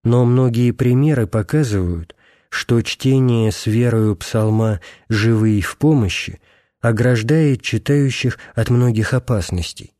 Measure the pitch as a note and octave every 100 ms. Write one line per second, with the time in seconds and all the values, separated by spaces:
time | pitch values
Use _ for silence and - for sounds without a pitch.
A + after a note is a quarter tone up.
0 | A2+ A#2+ A#2+ B2+ B2+ A#2 B2 A#2+ B2 B2
1 | D3 C#3+ G#2+ A2+ G2 D3+ C3+ G2+ F2+ E2+
2 | E2+ - _ _ _ - - A#2 G#2+ -
3 | C3 C3+ B2+ A#2 A2 - - A2 A#2+ A2+
4 | G#2+ G2 - A2+ G#2+ A2 A2 G#2 - -
5 | _ A2 A2 A2+ A2 G#2 F2 - D3+ D3
6 | G2 - - F2+ _ _ _ _ A#2 A2
7 | B2 A#2+ A2+ D#3 D3+ C3 - A2+ - C#3+
8 | C#3 - B2+ - - - A2 B2 B2 A2
9 | G#2 B2+ - A2 - F2+ E2+ - -